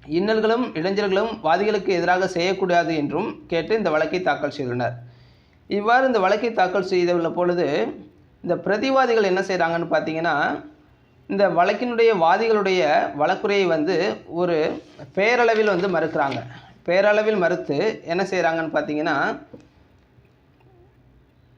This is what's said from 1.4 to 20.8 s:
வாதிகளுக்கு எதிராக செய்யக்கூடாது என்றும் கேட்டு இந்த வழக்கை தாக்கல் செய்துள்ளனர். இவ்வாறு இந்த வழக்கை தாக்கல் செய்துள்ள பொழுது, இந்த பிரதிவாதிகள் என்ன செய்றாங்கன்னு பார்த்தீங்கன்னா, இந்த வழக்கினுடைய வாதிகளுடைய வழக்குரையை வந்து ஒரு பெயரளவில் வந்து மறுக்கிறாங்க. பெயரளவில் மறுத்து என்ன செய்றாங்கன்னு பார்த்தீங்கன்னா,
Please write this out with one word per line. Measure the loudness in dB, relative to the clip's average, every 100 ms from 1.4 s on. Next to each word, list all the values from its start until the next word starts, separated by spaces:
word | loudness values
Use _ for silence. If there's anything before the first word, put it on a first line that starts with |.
வாதிகளுக்கு | 0 2 2 0 0
எதிராக | 0 2 0 0
செய்யக்கூடாது | -2 -2 0 0 2 2 -2
என்றும் | -2 -2 -4 -8 -6
கேட்டு | -4 -2 0
இந்த | 0
வழக்கை | 0 0 -2
தாக்கல் | -2 -2 -4 -6
செய்துள்ளனர். | -6 -4 -4 -6 -16 -20 -20 _ _ _ -6
இவ்வாறு | -2 2 2 4
இந்த | 2
வழக்கை | 2 2 0
தாக்கல் | 0 0 0
செய்துள்ள | 0 0 2 2 0
பொழுது, | 0 0 0 0 0 -2 -6 -16 _ _ _
இந்த | -4 -4
பிரதிவாதிகள் | -2 -2 2 2 2 2
என்ன | 2 0
செய்றாங்கன்னு | 0 0 0 -2 0
பார்த்தீங்கன்னா, | -2 -2 -4 -2 0 -2 -4 -12 -20 _ _ _ _ -6
இந்த | 0 2
வழக்கினுடைய | 4 2 2 -2 2 4 4
வாதிகளுடைய | 4 2 2 2 2 2 2 2 0
வழக்குரையை | -2 0 0 0 2 2
வந்து | 2 0 0 -2 -4 -8
ஒரு | -4 0 0 0 -4 -12 -20 -10
பெயரளவில் | 0 2 4 2 2 2
வந்து | 2 0
மறுக்கிறாங்க. | 0 -2 -2 -2 -4 -10 -16 -20 -12
பெயரளவில் | -2 2 4 2 2 2
மறுத்து | 0 0 -4 -2 -2 -4
என்ன | -4 -4
செய்றாங்கன்னு | -2 0 0 0 -2
பார்த்தீங்கன்னா, | -2 -2 -4 -2 -2 -2 -4 -12 -20 -20 _ _ _ _ _ _ _ _ _ _ _